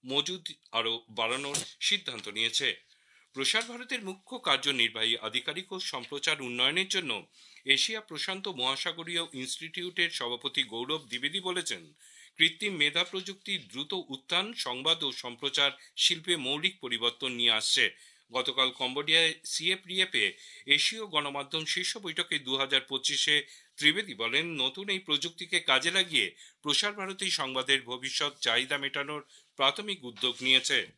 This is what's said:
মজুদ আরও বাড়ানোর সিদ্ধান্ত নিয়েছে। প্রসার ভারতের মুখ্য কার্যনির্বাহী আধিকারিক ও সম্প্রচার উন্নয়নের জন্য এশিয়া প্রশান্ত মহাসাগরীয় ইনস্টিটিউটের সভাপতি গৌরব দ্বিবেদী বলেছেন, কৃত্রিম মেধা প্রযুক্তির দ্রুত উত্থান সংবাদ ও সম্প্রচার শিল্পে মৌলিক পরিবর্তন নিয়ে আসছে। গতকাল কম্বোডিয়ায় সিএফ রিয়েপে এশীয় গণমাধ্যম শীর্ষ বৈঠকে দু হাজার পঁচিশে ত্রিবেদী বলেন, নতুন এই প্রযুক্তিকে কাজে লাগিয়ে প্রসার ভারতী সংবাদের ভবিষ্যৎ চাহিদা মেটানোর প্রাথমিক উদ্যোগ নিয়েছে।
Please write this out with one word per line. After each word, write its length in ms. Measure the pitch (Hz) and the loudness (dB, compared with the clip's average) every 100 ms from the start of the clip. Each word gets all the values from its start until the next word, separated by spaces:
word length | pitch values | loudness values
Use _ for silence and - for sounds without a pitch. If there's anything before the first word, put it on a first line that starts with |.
মজুদ 400 | 127 139 147 185 165 - _ | 0 0 0 -4 -8 -14 _
আরও 200 | 113 113 117 - | -2 0 -2 -6
বাড়ানোর 480 | 110 113 131 143 143 - - | -2 0 0 -2 -4 -4 -4
সিদ্ধান্ত 460 | - 202 - 120 104 | 0 0 -2 -10 -8
নিয়েছে। 400 | 104 113 - 135 - _ _ _ _ _ | -2 0 0 0 -2 _ _ _ _ _
প্রসার 280 | 131 135 220 | -2 0 0
ভারতের 380 | 233 240 247 254 196 | -2 -10 -6 -6 -6
মুখ্য 240 | 190 - 247 | -10 -12 -6
কার্যনির্বাহী 760 | 160 139 135 131 113 110 113 113 | 2 2 2 4 2 4 0 0
আধিকারিক 520 | 110 120 139 156 185 | -2 -4 -4 -8 -8
ও 40 | 185 | -8
সম্প্রচার 560 | - 135 117 143 - 147 | -6 -6 -6 -4 -2 -2
উন্নয়নের 460 | 127 120 127 165 190 | -2 0 2 2 0
জন্য 240 | 190 160 107 - _ - - | 0 -2 -6 -6 _ -20 -14
এশিয়া 360 | 135 139 - 220 | 2 4 4 -2
প্রশান্ত 440 | 214 156 - 190 196 | -8 -6 -4 -4 -6
মহাসাগরীয় 760 | 156 127 135 175 165 165 170 170 | -2 -2 -2 -4 -6 -6 -4 -4
ইনস্টিটিউটের 760 | 135 131 - 160 165 175 175 170 | -6 -6 -6 -8 -8 -6 0 0
সভাপতি 520 | - 120 120 143 143 | 0 -4 -2 -2 -2
গৌরব 400 | 127 113 127 156 131 | -2 -2 -2 -2 -4
দ্বিবেদী 300 | 123 139 185 | -4 -4 -4
বলেছেন, 420 | 185 180 170 98 151 _ - - - - | -4 -2 -2 -6 -10 _ -20 -20 -20 2
কৃত্রিম 380 | 160 165 214 | 2 2 -4
মেধা 300 | 180 147 156 | 2 2 2
প্রযুক্তির 560 | 180 190 185 190 - 190 120 | -2 -4 -8 -12 -6 -8 -6
দ্রুত 240 | 123 147 190 - | -10 -6 -6 -8
উত্থান 380 | 135 _ 175 202 | -12 _ -2 -2
সংবাদ 440 | 233 - 123 147 165 | -4 -4 -2 0 0
ও 40 | 147 | 0
সম্প্রচার 580 | 123 123 120 139 135 139 135 - - | -4 -8 -4 -4 2 2 0 -14 2
শিল্পে 380 | - 165 165 175 | 2 2 0 0
মৌলিক 380 | 131 147 175 185 | 0 0 -2 -2
পরিবর্তন 500 | 131 117 120 - 131 | -4 0 0 0 -4
নিয়ে 240 | 123 120 110 | 2 4 4
আসছে। 240 | - - 113 - - - _ | 4 4 4 0 -20 -20 _
গতকাল 360 | 120 127 131 131 | -2 -2 2 2
কম্বোডিয়ায় 640 | 127 127 135 147 160 165 156 | 2 -4 -2 4 4 4 2
সিএফ 380 | - - 160 190 185 | -6 -2 0 -2 -2
রিয়েপে 380 | 185 185 117 143 - - - - | 0 2 4 2 0 -18 -16 2
এশীয় 380 | 147 - 220 214 | 4 4 0 -2
গণমাধ্যম 580 | 151 147 139 139 160 | 0 0 -4 -4 -4
শীর্ষ 280 | 160 180 180 226 | -2 -2 -2 -4
বৈঠকে 400 | 196 156 165 151 | -4 -4 -2 -2
দু 140 | 127 135 | 0 0
হাজার 260 | 135 135 131 | 4 2 2
পঁচিশে 460 | 131 131 143 - 147 - - - - | -2 0 2 4 4 2 -14 -20 2
ত্রিবেদী 380 | 147 170 202 | 4 4 -2
বলেন, 300 | 110 113 135 170 156 | -4 0 0 0 -2
নতুন 240 | 131 131 202 | -2 -2 -4
এই 120 | 190 190 | -4 0
প্রযুক্তিকে 500 | 147 170 - 175 175 | 0 0 -6 -2 -2
কাজে 300 | - 131 165 | 4 2 4
লাগিয়ে 360 | 185 175 151 98 - - _ | 2 2 2 0 -4 -20 _
প্রসার 300 | 147 143 208 | -2 0 0
ভারতী 340 | 208 190 190 190 | -2 -8 -6 -4
সংবাদের 500 | - 135 131 127 135 | -2 -2 -2 2 2
ভবিষ্যৎ 500 | 117 127 131 - 147 143 | 2 -6 -4 -2 -2 0
চাহিদা 360 | 123 117 131 143 | 2 2 2 -2
মেটানোর 440 | 139 147 143 151 143 - _ - | -2 -4 -4 -6 -10 -20 _ 2
প্রাথমিক 400 | 139 139 208 190 | 2 2 -6 -8
উদ্যোগ 300 | 123 113 127 120 | -8 -4 -2 -2
নিয়েছে। 400 | 131 131 - 135 95 | 4 4 4 0 0